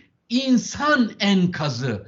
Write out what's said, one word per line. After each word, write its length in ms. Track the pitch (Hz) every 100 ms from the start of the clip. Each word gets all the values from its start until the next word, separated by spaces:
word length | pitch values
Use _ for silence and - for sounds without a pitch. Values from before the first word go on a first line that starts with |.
| _ _ -
insan 840 | 240 269 240 - - 294 285 220 -
enkazı. 880 | 202 190 175 - 147 117 131 104